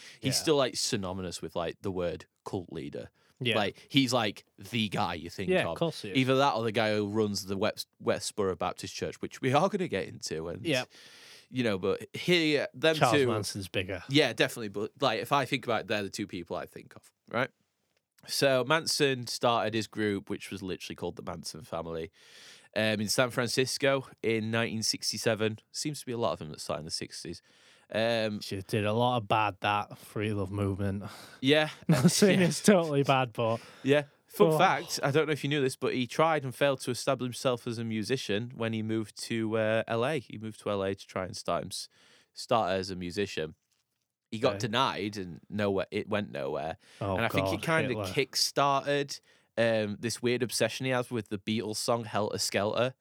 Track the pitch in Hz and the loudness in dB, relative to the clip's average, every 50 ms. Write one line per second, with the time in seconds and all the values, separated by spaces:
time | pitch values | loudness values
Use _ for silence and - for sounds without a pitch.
0 | - - - - - 139 135 - - 160 151 143 131 120 - - - - - 104 | -20 -20 -12 -6 -4 -2 -2 0 2 2 2 4 2 0 0 -2 -4 -2 -2 -2
1 | 95 90 95 95 90 87 85 - - 80 - 90 85 82 - _ - 101 90 92 | -2 -4 -4 -4 -6 -6 -6 -8 -8 -8 -6 -4 -4 -4 -4 _ -6 -6 -4 -2
2 | 87 85 80 - - - _ _ - - - 98 85 - - 80 67 71 - - | -2 -2 -4 -6 -10 -16 _ _ -10 -8 -6 -6 -6 -8 -10 -10 -8 -8 -8 -10
3 | - - _ _ _ _ _ - 123 120 107 107 104 95 - - - - - 139 | -12 -14 _ _ _ _ _ -4 -2 0 0 2 0 -2 -4 -8 -6 2 4 4
4 | 135 113 127 120 110 104 92 - - _ _ - 95 90 117 117 110 95 - 107 | 6 6 4 2 2 0 -4 -6 -12 _ _ -20 -12 -4 -2 0 0 0 0 -2
5 | 101 87 87 82 78 82 - - 95 127 185 175 123 85 82 - 165 160 - - | -2 -2 -4 -6 -8 -10 -8 -6 -2 0 0 2 0 0 0 0 -2 -2 -2 -4
6 | - 104 - 135 131 127 135 131 139 139 - 113 113 117 104 120 110 107 107 107 | -8 -4 0 0 2 4 4 4 4 2 2 0 0 0 0 2 2 2 2 2
7 | 104 101 104 110 107 104 101 92 95 92 101 98 104 101 - - - - _ - | 0 0 0 0 0 0 0 -4 -6 -4 -4 -2 0 -2 -2 -4 -8 -14 _ -6
8 | - 117 98 90 - - - - 101 95 90 - 92 90 - - - 95 - - | -2 0 0 0 -2 -6 -4 -2 0 0 0 -2 -2 -4 -4 -6 -10 -10 -8 -6
9 | 92 80 - - - - - - - 131 131 147 180 196 214 185 185 87 95 95 | -6 -6 -6 -8 -10 -12 -8 -4 0 2 4 4 4 2 0 -2 -4 -4 -4 -4
10 | 73 - - - - - - 80 82 87 - - - 165 139 127 123 - - - | -4 -6 -8 -10 -10 -8 -6 -6 -6 -6 -8 -6 -2 -2 0 0 -2 -4 -10 -20
11 | - - - - - - - - - _ - 127 120 110 101 92 95 95 92 - | -20 -20 -20 -20 -20 -20 -20 -20 -18 _ -4 -2 0 0 0 0 0 0 0 -2
12 | - - - - - 170 180 170 160 156 147 131 104 - - 131 143 160 160 151 | -4 -8 -10 -4 2 4 4 4 6 4 2 2 0 -2 -4 0 2 2 4 4
13 | 147 123 113 147 131 120 110 107 98 - - 104 95 - - 101 90 95 95 87 | 4 4 6 4 4 2 2 0 -2 -4 -6 -8 -8 -6 -4 -4 -4 -4 -6 -8
14 | - - 131 151 143 120 113 110 151 131 - 127 113 101 95 101 107 - - - | -4 2 4 4 4 4 2 0 0 0 -2 -4 -10 -8 -6 -6 -6 -6 -4 0
15 | 139 123 113 98 110 - 143 143 131 - 147 127 104 120 110 104 - 101 110 104 | 0 0 0 0 0 2 2 2 2 2 -2 -2 -2 0 -2 -2 -2 -2 -2 -2
16 | 101 95 - - 104 92 - 90 85 - 90 82 69 - - - 113 - - - | -4 -4 -6 -6 -6 -6 -6 -8 -8 -6 -6 -8 -8 -8 -12 -16 -18 -20 -20 -20
17 | - _ _ _ _ - - 117 131 - _ _ _ _ _ _ _ _ _ _ | -20 _ _ _ _ -6 -2 -2 -2 -2 _ _ _ _ _ _ _ _ _ _
18 | _ _ _ _ - - - - 139 139 131 127 123 127 156 165 - - - - | _ _ _ _ -12 -8 -2 2 4 4 4 4 4 4 2 2 2 0 0 2
19 | 147 139 131 127 120 - - - - 120 117 113 95 107 107 113 104 - - 110 | 2 2 2 0 -4 -6 -4 0 2 4 4 4 2 0 0 -2 -2 -2 -2 -2
20 | 107 104 101 98 95 - 104 - - - 98 92 95 92 90 - - - - - | 0 0 0 -2 -4 -6 -8 -8 -8 -10 -10 -8 -8 -8 -8 -8 -8 -10 -10 -6
21 | - 87 85 - - 90 85 85 82 - - 78 78 - - 82 85 82 82 82 | -6 -6 -6 -6 -8 -10 -10 -10 -10 -12 -12 -12 -12 -10 -8 -8 -6 -6 -6 -6
22 | - 98 _ _ - - - - - - - - - _ - 104 110 110 107 104 | -8 -8 _ _ -20 -20 -20 -20 -20 -20 -20 -20 -16 _ -2 0 0 2 0 0
23 | 107 98 - - 131 120 - 135 123 113 - 135 131 127 - - 139 135 139 135 | 0 0 2 2 2 2 2 0 -2 0 2 0 0 0 0 0 2 2 2 0
24 | 135 - - - - 113 113 110 107 110 113 113 117 - 92 110 107 - - - | -2 -6 -10 -4 -2 0 0 0 0 0 0 0 0 0 -2 -2 -2 -2 -2 -2
25 | - - - 110 - 117 110 101 110 110 110 - - _ - - - 151 147 - | -4 -4 -4 0 0 0 2 2 2 0 -2 -4 -12 _ -8 -6 -6 -6 -6 -8
26 | - 127 117 117 117 87 78 - 82 78 67 - - - 73 76 76 82 - - | -8 -8 -4 -2 0 0 -2 -2 -6 -10 -10 -8 -6 -6 -6 -4 -6 -6 -8 -8
27 | - - - - - 82 - - - _ _ _ _ - - _ _ - - 107 | -8 -10 -12 -12 -10 -10 -12 -12 -14 _ _ _ _ -20 -20 _ _ -6 -2 0
28 | 113 113 117 113 110 110 107 101 - - 101 98 95 - - 107 104 104 107 120 | 0 2 2 2 0 -2 -2 -4 -8 -8 -8 -8 -6 -2 -2 0 0 0 2 2
29 | 120 127 123 120 104 101 120 110 107 104 95 - - 104 104 104 104 - - - | 2 2 2 0 0 2 2 2 2 2 0 -2 0 0 0 0 -2 -4 -10 -18
30 | - - - 113 104 110 110 101 95 90 104 101 101 98 98 92 101 101 95 104 | -16 -10 -6 -4 -2 -2 -2 -2 -2 -2 -2 0 0 0 0 0 -2 -2 -2 -4
31 | 101 104 - - - - - - - 135 147 156 156 151 - - - - 160 131 | -6 -10 -14 -16 -18 -20 -10 -2 2 4 4 4 4 0 -4 -2 2 4 6 6
32 | 127 180 - - 208 190 180 196 180 156 151 - - - 208 175 165 156 143 139 | 6 6 6 6 6 6 8 6 4 4 2 4 6 6 8 8 6 4 2 2
33 | 139 143 135 131 131 120 - - 117 113 113 113 - - - - - 131 139 147 | 4 6 4 4 4 2 0 0 2 2 2 0 -2 -8 -16 -2 4 4 6 6
34 | 143 - _ _ _ _ - - 208 160 156 156 175 190 147 143 - - - - | 4 0 _ _ _ _ 4 6 6 6 6 6 6 6 4 2 -2 -4 -4 -2
35 | - 143 135 160 151 147 151 135 - 139 147 147 131 131 - - 131 113 - 127 | 0 2 2 2 2 2 0 -2 -2 -2 0 2 0 0 0 -2 -2 -2 0 0
36 | 123 - - - 156 165 160 151 135 131 117 - 143 143 135 - - 127 120 - | -2 0 2 2 4 4 2 0 -2 -4 -2 0 2 2 2 0 -2 -4 -4 -2
37 | - 143 135 120 127 123 120 - - 131 123 117 - 123 113 113 117 113 110 110 | 0 -2 0 0 -2 -6 -4 -2 0 0 0 0 -2 -6 -6 -6 -4 -4 -4 -2
38 | 101 98 131 139 - - 98 104 120 120 127 - 113 113 113 110 107 110 110 110 | -2 -2 -2 -2 -2 -2 -2 -2 -2 -4 -6 -4 -4 -2 -2 -2 -2 -2 -2 -2
39 | 110 - - - - - 117 113 110 107 110 113 110 107 110 113 - - 113 117 | -4 -6 -10 -12 -8 -4 -2 -2 -2 0 0 0 2 2 2 0 0 0 0 0
40 | 117 139 160 143 - - - 107 110 110 104 - - 104 104 98 95 98 98 - | 0 0 -2 -4 -6 -8 -12 -10 -10 -10 -10 -8 -4 -2 -2 0 0 -2 -2 -4
41 | - - - 98 92 90 95 - - - 87 78 - 95 - - - - _ _ | -6 -8 -6 -6 -6 -6 -8 -8 -4 -2 -2 -2 -2 -4 -8 -10 -10 -12 _ _
42 | _ _ _ _ _ _ _ - - - 123 113 101 87 95 95 92 98 92 90 | _ _ _ _ _ _ _ -10 -2 0 2 2 2 2 0 0 -2 -4 -6 -6
43 | 90 87 87 101 101 98 - - 78 80 - _ _ _ _ _ _ _ _ _ | -6 -4 -2 -2 -2 -2 -2 -4 -6 -6 -8 _ _ _ _ _ _ _ _ _
44 | _ _ _ _ _ _ 117 107 123 131 104 98 120 113 107 123 135 113 78 82 | _ _ _ _ _ _ -4 0 0 0 0 0 -2 0 2 2 2 2 0 -2
45 | 98 107 104 104 92 90 80 - - - 95 104 104 101 98 92 - - - 107 | -4 -4 -4 -6 -8 -8 -10 -14 -12 -8 -2 0 0 2 2 0 0 -2 -4 -6
46 | - - 107 104 104 62 60 69 67 69 73 69 71 80 92 - _ - - - | -4 -2 -2 -2 -2 -4 -6 -6 -4 -4 -4 -4 -4 -6 -8 -10 _ -18 -10 -6
47 | - 98 95 90 117 110 - 98 95 95 95 101 - 165 160 160 - - 120 107 | -4 -2 0 0 0 0 0 0 0 0 0 -2 -2 0 0 2 2 0 -2 -2
48 | 98 95 92 143 131 - - - - - - 151 139 143 139 135 135 143 143 143 | -4 -2 0 -2 -2 0 0 0 0 0 2 2 2 2 2 0 0 0 0 0
49 | 143 139 - - _ _ _ _ _ _ _ - 117 113 113 110 107 104 104 - | -2 -4 -8 -14 _ _ _ _ _ _ _ 2 2 4 4 2 0 -2 -2 -4
50 | 117 113 - - 123 120 123 120 123 110 - - 117 110 - - 131 131 127 123 | -4 -4 -2 0 0 0 2 2 0 -2 0 2 0 0 0 -2 -2 0 0 0
51 | 123 - 123 113 104 - 107 98 - 113 110 113 92 107 107 - - - 120 120 | 0 -2 -4 -6 -4 -4 -6 -6 -2 -2 -2 0 -2 -2 -4 -4 0 0 0 0
52 | 113 107 - 101 104 - - 98 - - - 101 101 107 - 107 120 131 - _ | -2 -2 -2 -2 0 0 -2 -2 -2 0 0 0 0 0 2 0 0 0 -2 _